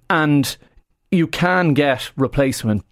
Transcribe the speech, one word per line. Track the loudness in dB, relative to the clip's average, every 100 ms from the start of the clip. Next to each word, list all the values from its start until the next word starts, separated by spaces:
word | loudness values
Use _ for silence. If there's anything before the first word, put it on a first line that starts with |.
| -2
and | 0 2 2 0 -6 _ _ _ _ _
you | -2 0
can | 0 0 2 2
get | 2 0 -2 -6 -4
replacement | -2 0 -2 -2 -2 -4 -6